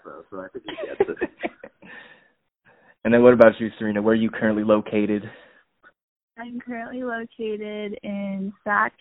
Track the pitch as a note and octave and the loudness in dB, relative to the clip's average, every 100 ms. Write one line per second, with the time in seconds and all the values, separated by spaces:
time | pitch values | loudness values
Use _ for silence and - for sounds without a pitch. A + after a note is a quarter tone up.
0 | F2 D2 - F#2+ F#2 - - - D5+ - | -16 -20 -18 -16 -14 -14 -14 -12 -6 -4
1 | G4 - - - - - - _ - - | -4 -4 -8 -8 -12 -12 -20 _ -20 -20
2 | - - _ _ _ _ _ _ _ _ | -20 -20 _ _ _ _ _ _ _ _
3 | A2+ A#2+ B2 B2 A2+ G#2 A2+ - A2 G#2 | 2 6 8 10 8 6 -2 -6 -4 0
4 | G#2+ A2+ A2 - A2 G#2+ G#2+ G#2+ - A2 | 2 2 0 -2 -2 0 2 2 0 -2
5 | G#2 G#2 G2+ - - _ _ _ _ _ | 0 -2 -6 -16 -20 _ _ _ _ _
6 | _ _ _ - A#3+ A#3+ B3 A#3 A#3 B3+ | _ _ _ -18 -14 -12 -10 -12 -10 -10
7 | B3 A3+ A3+ - A3 G#3 G#3 G#3 G#3 G#3+ | -8 -8 -10 -8 -8 -6 -8 -8 -8 -10
8 | G#3 G3+ G3+ G3 G3 G3+ G#3 G3+ A3+ - | -10 -8 -6 -6 -8 -8 -4 0 -2 -4